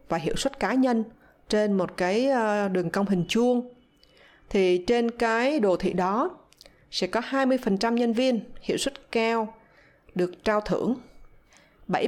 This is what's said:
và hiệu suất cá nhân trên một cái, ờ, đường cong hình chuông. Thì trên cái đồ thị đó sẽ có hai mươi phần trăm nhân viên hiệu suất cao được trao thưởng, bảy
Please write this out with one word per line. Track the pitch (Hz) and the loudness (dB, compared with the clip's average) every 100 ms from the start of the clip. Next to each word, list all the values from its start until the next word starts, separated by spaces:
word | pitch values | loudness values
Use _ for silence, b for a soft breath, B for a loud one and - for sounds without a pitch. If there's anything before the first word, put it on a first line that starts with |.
| - | -6
và | 165 | -4
hiệu | 156 - | -2 -2
suất | 269 - | -4 -2
cá | 196 | -2
nhân | 262 262 226 220 B B B - | 2 2 2 -2 B B B -2
trên | 214 214 | 0 2
một | 196 170 - | 2 0 -2
cái, | 180 214 262 | 0 2 2
ờ, | 262 220 208 202 | 2 2 0 0
đường | 185 165 | 0 -2
cong | 196 202 | -2 0
hình | 185 170 | 0 0
chuông. | 220 240 247 247 - _ _ b b b b b | 2 2 2 -2 -14 _ _ b b b b b
Thì | 202 185 180 180 | 2 4 2 2
trên | 240 233 | 0 0
cái | 233 226 226 254 302 | 0 0 2 0 2
đồ | 202 170 | 2 2
thị | 190 | 0
đó | 180 180 214 349 - _ B B B B | 0 0 0 -2 -6 _ B B B B
sẽ | - 185 | -6 -2
có | 220 | -2
hai | 240 269 262 | -2 0 2
mươi | 262 | 0
phần | 226 196 | 0 0
trăm | 233 | 0
nhân | 233 240 | 0 0
viên | 226 262 233 - - | 2 2 0 -4 -12
hiệu | - - | -4 -2
suất | 277 - - | -2 -8 -6
cao | 233 226 226 214 - b b b b b | -2 0 0 -4 -8 b b b b b
được | 180 180 - | -4 -4 -2
trao | - 214 | 0 0
thưởng, | 214 170 - 269 - - - - b b b b - | 0 -2 -2 -4 -8 -20 -20 -20 b b b b -4
bảy | 175 | -2